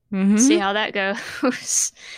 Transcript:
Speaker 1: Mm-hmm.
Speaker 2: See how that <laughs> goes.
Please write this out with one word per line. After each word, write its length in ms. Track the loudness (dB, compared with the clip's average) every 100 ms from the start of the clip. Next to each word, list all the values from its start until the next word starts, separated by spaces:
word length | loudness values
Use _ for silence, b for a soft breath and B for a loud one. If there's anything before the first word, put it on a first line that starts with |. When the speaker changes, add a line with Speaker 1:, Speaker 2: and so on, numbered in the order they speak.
| -6
Speaker 1:
Mm-hmm. 260 | 0 4 4
Speaker 2:
See 180 | 4 4
how 140 | 2
that 200 | 0 -2
<laughs> 480 | -2 -2 -4 -8 -4
goes. 500 | -2 -2 -4 -2 -2 B B